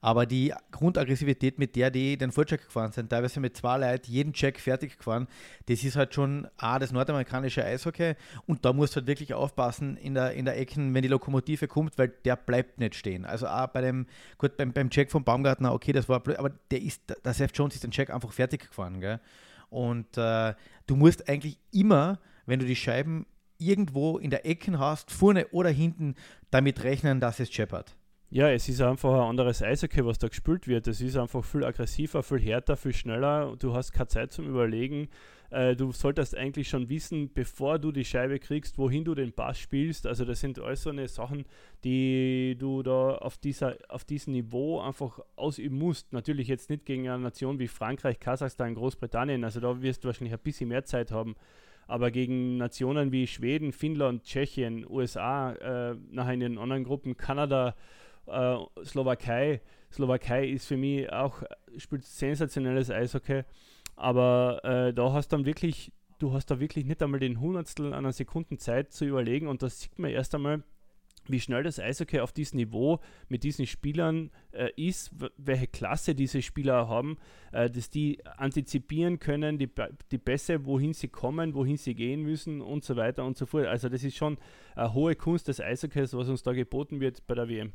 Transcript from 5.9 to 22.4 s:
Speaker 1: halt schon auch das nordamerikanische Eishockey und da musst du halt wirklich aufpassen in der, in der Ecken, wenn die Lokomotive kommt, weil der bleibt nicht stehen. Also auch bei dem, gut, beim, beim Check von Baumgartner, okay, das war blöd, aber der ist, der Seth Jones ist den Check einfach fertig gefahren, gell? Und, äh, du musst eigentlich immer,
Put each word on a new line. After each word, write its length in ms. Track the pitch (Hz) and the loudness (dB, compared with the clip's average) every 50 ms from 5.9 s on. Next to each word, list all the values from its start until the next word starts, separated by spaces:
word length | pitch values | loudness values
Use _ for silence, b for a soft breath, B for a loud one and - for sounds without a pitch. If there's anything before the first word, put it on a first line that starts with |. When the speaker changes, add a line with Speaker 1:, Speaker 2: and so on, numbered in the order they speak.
| 120 | 2
Speaker 1:
halt 180 | 143 139 131 - | 2 0 2 2
schon 320 | - 143 135 139 143 - - _ - | 0 0 0 0 -4 -6 -10 _ -4
auch 220 | - 113 120 135 | -2 0 0 0
das 120 | 135 123 | 0 0
nordamerikanische 720 | 127 123 135 - 151 143 127 - 127 127 135 131 - - 123 | 0 0 2 2 2 0 0 -2 -2 -2 -2 -2 -2 0 -2
Eishockey 520 | - 113 131 - 170 160 - 170 165 156 B B B B 120 B - | 0 -2 -2 -4 -6 -2 0 0 0 0 B B B B -16 B -2
und 180 | 165 131 - | -2 2 4
da 80 | 135 127 | 2 4
musst 220 | 139 147 139 - | 6 4 2 2
du 20 | 151 | -2
halt 100 | 131 120 | -2 -2
wirklich 260 | 143 139 151 - 113 | -2 -2 -2 -6 -2
aufpassen 600 | 117 135 139 - - 127 120 120 - 147 139 131 - | -2 -2 -2 0 0 0 0 0 -2 -6 -6 -6 -8
in 180 | - 135 139 | -6 -2 0
der, 180 | 131 127 127 - | 0 0 0 0
in 120 | - 131 | 0 -2
der 140 | 131 123 - | -2 0 -2
Ecken, 340 | 135 127 - 147 143 135 127 | -4 -4 -2 0 0 2 4
wenn 100 | 131 131 | 4 4
die 40 | 127 | 4
Lokomotive 580 | 135 131 - - 139 131 127 - 151 139 - 143 | 4 2 2 2 0 0 2 2 -2 -2 -2 0
kommt, 300 | - 151 156 156 - - | 0 0 0 0 2 2
weil 100 | 131 127 127 - - | 2 2 2 0 2
der 100 | 127 123 | 2 2
bleibt 440 | 117 - - 123 123 127 - - - | 2 2 2 2 2 2 0 -2 -2
nicht 160 | 120 110 - | -2 -2 -2
stehen. 300 | - - 107 92 90 92 | -4 -4 -4 -4 -4 -6
Also 220 | - - 113 123 92 | -6 -6 -4 -4 -2
auch 200 | 73 113 131 131 | -2 -2 -2 -2
bei 140 | - 131 | -2 0
dem, 260 | 127 127 127 131 127 B B B B B B B | 0 0 0 0 -4 B B B B B B B
gut, 180 | - 139 - - | 0 0 2 2
beim, 160 | 143 127 120 | -2 0 2
beim 160 | 143 139 123 | 2 0 2
Check 220 | - 143 143 135 | 4 4 4 4
von 120 | - 160 131 | 4 0 4
Baumgartner, 480 | - 117 127 139 139 135 - 131 123 120 | 4 4 4 6 4 4 4 2 2 2
okay, 180 | 120 - - | 2 2 2
das 180 | 143 135 117 - | 2 2 4 4
war 100 | 127 127 | 2 2
blöd, 180 | - - 147 - | 2 0 -2 0
aber 140 | 135 139 143 - _ _ | 0 -4 -4 -6 _ _
der 100 | - 127 | -4 -2
ist, 200 | 214 175 - - _ - - - - | -2 -4 -6 -8 _ -12 -12 -6 -4
der 100 | 127 120 | -4 0
Seth 220 | - 143 135 - | 0 0 -2 2
Jones 200 | - 143 143 - | 0 0 0 0
ist 80 | - - | -4 -8
den 80 | 117 | -6
Check 200 | 107 - 135 - | -2 -2 -2 0
einfach 200 | - 123 117 113 | -2 -6 -6 -8
fertig 380 | 104 - 127 127 - 131 - - | 0 0 0 0 0 -6 -8 -10
gefahren, 300 | - - 98 90 92 92 | -10 -8 -8 -8 -6 -6
gell? 200 | 92 98 110 117 B B B B B B B B B B | -4 -4 -6 -6 B B B B B B B B B B
Und, 500 | - 127 123 120 120 120 113 - - - | -6 -2 -2 0 -2 -2 -4 -6 -4 -2
äh, 340 | 117 113 113 113 113 110 107 B B B B B B | 0 2 2 2 2 0 -2 B B B B B B
du 100 | - 135 | 0 6
musst 320 | 135 147 165 170 - - - | 10 10 10 10 10 0 -2
eigentlich 300 | 143 143 143 156 143 _ _ _ | -2 -2 -2 -8 -12 _ _ _
immer, 480 | - 202 190 214 202 143 143 170 196 185 b b b b | 2 4 8 8 10 8 8 4 0 -2 b b b b